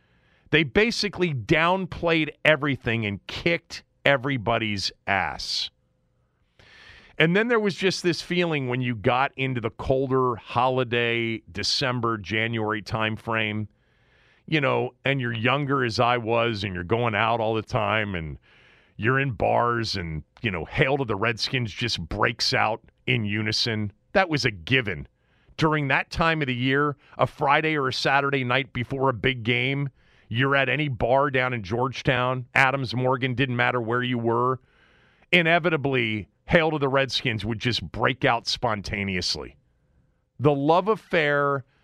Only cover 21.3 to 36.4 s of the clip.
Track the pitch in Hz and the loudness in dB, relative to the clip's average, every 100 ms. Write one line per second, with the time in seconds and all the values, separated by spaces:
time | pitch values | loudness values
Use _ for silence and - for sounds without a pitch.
21.3 | 113 - 131 117 - 117 - 82 101 120 | -2 -2 -2 -4 -4 -4 -4 -6 -2 -2
22.3 | 120 - 123 107 113 _ _ - 123 104 | 0 -2 0 0 -2 _ _ -4 -2 0
23.3 | 107 110 110 - 110 107 - _ 202 185 | -2 -2 -2 -2 -2 -4 -8 _ 0 0
24.3 | 151 123 104 82 131 104 80 69 _ _ | 0 -2 -4 0 0 0 -6 -10 _ _
25.3 | _ _ - 160 151 139 143 190 - 165 | _ _ -2 0 2 0 0 -2 -2 0
26.3 | 160 143 123 127 135 147 139 _ - 135 | 0 -2 -2 0 0 0 -4 _ -2 -2
27.3 | - 143 147 160 156 131 123 156 139 139 | 0 2 2 2 0 -2 -2 0 2 2
28.3 | 139 123 127 135 - 120 139 135 117 131 | 0 0 0 -2 -6 -4 0 0 2 0
29.3 | 131 110 120 127 139 143 - _ _ - | 0 0 0 0 -2 -4 -8 _ _ -6
30.3 | 113 135 139 135 127 151 120 117 135 143 | 0 2 4 2 0 -2 0 2 4 4
31.3 | 131 127 123 95 117 131 123 - 135 127 | 2 0 -2 -4 0 0 -2 0 2 0
32.3 | 131 123 - 131 135 131 - 127 131 131 | -2 0 4 4 2 -2 0 0 0 0
33.3 | 120 135 120 123 123 110 120 123 123 117 | 0 0 2 0 0 -2 -2 -2 -2 0
34.3 | 117 123 127 _ _ _ _ _ _ - | 2 2 -2 _ _ _ _ _ _ 0
35.3 | 175 165 170 165 160 139 131 117 107 92 | 2 4 2 2 0 0 0 0 -2 -6
36.3 | _ | _